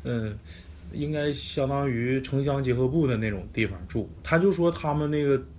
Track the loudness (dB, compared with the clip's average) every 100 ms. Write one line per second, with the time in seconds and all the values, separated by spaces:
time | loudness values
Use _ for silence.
0 | -2 -2 -4 -8 -14 -18 -18 -16 -12 -6
1 | -4 0 0 -2 -4 -2 0 0 0 0
2 | 0 0 0 0 2 0 2 2 4 4
3 | 4 2 0 -2 -4 -2 -2 -2 -4 -4
4 | -4 -10 0 4 4 4 2 2 -2 0
5 | 0 2 2 2 0